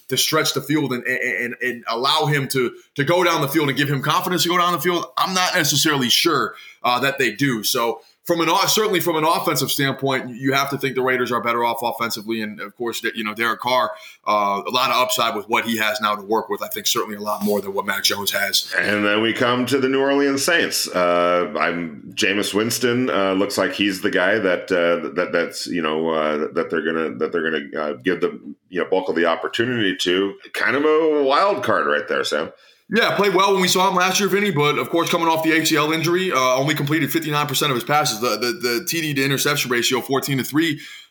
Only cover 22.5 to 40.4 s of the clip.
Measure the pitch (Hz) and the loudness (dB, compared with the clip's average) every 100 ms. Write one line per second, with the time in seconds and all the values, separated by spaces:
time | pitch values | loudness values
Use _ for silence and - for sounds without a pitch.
22.5 | 98 113 117 123 120 127 90 98 95 98 | 0 0 0 0 2 0 2 2 2 0
23.5 | - 95 - 101 92 101 92 90 110 95 | 0 0 0 0 0 0 2 2 2 2
24.5 | 87 - 90 85 85 80 73 87 85 82 | 0 0 2 4 2 0 -2 0 0 -2
25.5 | - - 85 78 78 82 80 76 76 76 | -4 -6 -2 -2 0 0 0 0 0 -2
26.5 | 85 82 85 76 82 78 62 78 82 80 | -2 -2 -2 -2 -2 -2 -2 -2 -2 -2
27.5 | 78 71 76 76 73 90 87 87 - - | -2 -4 -6 -6 -4 -2 0 -2 -4 -14
28.5 | - _ 90 78 92 92 82 85 82 78 | -18 _ -6 0 0 0 2 2 0 -2
29.5 | - 117 120 101 92 90 90 98 - - | -2 -2 0 0 0 0 0 0 -4 -10
30.5 | - 98 127 151 156 160 151 139 143 196 | -4 -2 0 2 2 2 2 4 4 2
31.5 | 175 - 95 73 73 73 71 67 73 82 | 2 0 0 2 0 0 -2 -2 -2 -4
32.5 | - _ _ - 214 208 143 202 185 196 | -10 _ _ -2 2 2 2 2 4 4
33.5 | 190 185 190 190 185 185 185 202 190 208 | 4 2 2 2 2 2 2 2 2 2
34.5 | 147 147 139 123 170 165 175 165 160 160 | 2 2 0 0 0 0 0 2 2 2
35.5 | 160 156 156 151 160 160 175 185 131 127 | 2 2 2 2 0 0 0 0 0 2
36.5 | 127 143 147 143 160 135 165 156 147 143 | 2 2 0 0 0 0 -2 -2 -2 -2
37.5 | 131 151 123 113 147 147 110 120 107 120 | 0 0 0 0 0 0 0 -2 0 -2
38.5 | 117 120 117 92 170 156 135 135 135 147 | -2 -2 -2 -2 -2 -2 0 0 0 0
39.5 | 147 131 123 117 127 - 135 135 139 | 0 0 0 0 0 0 -2 0 -2